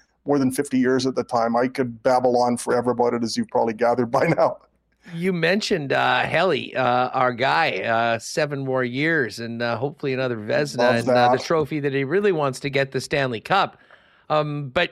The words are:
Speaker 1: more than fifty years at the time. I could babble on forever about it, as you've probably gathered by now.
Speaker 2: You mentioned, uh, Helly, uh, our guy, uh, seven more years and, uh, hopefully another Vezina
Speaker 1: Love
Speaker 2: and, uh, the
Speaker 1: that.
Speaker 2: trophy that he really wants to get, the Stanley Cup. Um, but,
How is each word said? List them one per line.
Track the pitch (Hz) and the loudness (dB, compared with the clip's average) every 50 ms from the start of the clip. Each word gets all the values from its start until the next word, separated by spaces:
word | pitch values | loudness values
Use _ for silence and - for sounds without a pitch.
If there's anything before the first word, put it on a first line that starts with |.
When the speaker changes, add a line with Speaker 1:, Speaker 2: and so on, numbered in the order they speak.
| _ _ _ _ - | _ _ _ _ -2
Speaker 1:
more | 139 143 | 0 0
than | 143 135 127 | 2 2 2
fifty | 127 - 143 - 135 | 0 -2 -2 0 0
years | 127 123 127 131 127 127 | 2 4 4 2 2 2
at | 131 123 | 0 -2
the | 123 113 | -2 -2
time. | - 123 117 113 117 117 | 0 0 0 2 2 2
I | 120 127 | 2 0
could | 131 131 - 131 120 117 113 - | 0 0 -2 -4 -4 -4 -2 2
babble | 131 127 127 123 127 120 120 | 2 4 4 4 4 4 4
on | 123 123 123 | 2 2 0
forever | 117 - 120 120 123 117 123 | 0 0 0 0 2 2 0
about | 120 117 120 139 123 | 2 2 2 2 2
it, | 120 117 | 0 -2
as | 113 - | -2 -4
you've | 123 110 - | -4 -4 -2
probably | - 123 117 117 110 | 0 0 0 0 0
gathered | 110 120 117 120 123 123 117 | 2 2 2 2 2 0 0
by | 120 135 - | 2 2 2
now. | 170 160 - 165 131 - - _ _ _ _ _ _ _ _ _ 180 170 | 2 4 4 2 2 0 -4 _ _ _ _ _ _ _ _ _ -14 -8
Speaker 2:
You | 165 175 190 | -4 -2 -2
mentioned, | 180 170 160 165 190 214 - - 214 160 143 131 135 | -2 0 0 0 0 0 0 -2 -2 -2 -2 -2 0
uh, | 131 127 127 127 123 120 | 0 2 2 2 2 0
Helly, | 127 123 156 180 190 151 120 - - - | 0 0 0 2 2 0 -2 -4 -4 -4
uh, | 131 127 123 123 123 123 123 | -2 0 2 2 2 0 0
our | - 131 127 127 | 0 0 0 0
guy, | 123 107 127 139 147 160 160 143 - 95 | 0 0 0 0 2 2 2 0 -2 -2
uh, | 107 117 113 113 117 117 117 110 | -2 0 0 0 2 0 0 -2
seven | - - - 170 156 143 147 139 135 | -4 -6 -4 -2 -2 -2 -4 -4 -4
more | 131 131 131 127 | -2 -2 -2 -2
years | 123 120 135 147 165 165 156 127 107 98 113 | -2 -2 -2 0 0 0 0 0 -2 -4 -8
and, | 117 117 117 113 | -10 -8 -6 -4
uh, | 120 117 117 | -4 -2 -2
hopefully | 107 123 143 - - - 139 131 | -2 -4 -6 -6 -6 -6 -4 -2
another | 127 131 127 120 | -2 -2 -4 -4
Vezina | 110 104 113 123 139 147 143 113 120 | -4 -4 -2 -2 -2 -2 -2 -2 0
Speaker 1:
Love | 123 123 117 | 2 2 2
Speaker 2:
and, | 117 113 131 | 2 2 2
uh, | 123 123 123 - | 4 4 4 4
the | 127 | 2
Speaker 1:
that. | 127 - | 2 0
Speaker 2:
trophy | - 170 160 151 139 156 151 | 0 0 0 0 -2 -4 -4
that | 139 143 135 | -2 -2 -2
he | 139 139 | -2 -2
really | 131 160 202 208 208 180 | -2 0 0 2 2 2
wants | 156 143 139 127 - | 2 0 -2 -2 -4
to | - 143 | -6 -2
get, | 135 139 139 135 | 0 0 0 0
the | 135 131 | -2 -6
Stanley | - - 156 143 135 127 120 107 | -4 -2 -2 -2 0 -2 -4 -6
Cup. | - - 180 196 175 - - - _ - - - _ _ _ _ _ - | -4 0 0 0 0 0 -4 -10 _ -20 -20 -20 _ _ _ _ _ -2
Um, | 151 151 151 147 147 147 143 | 0 0 0 -2 -4 -6 -8
but, | 131 123 175 175 - | -4 -2 -2 -2 -2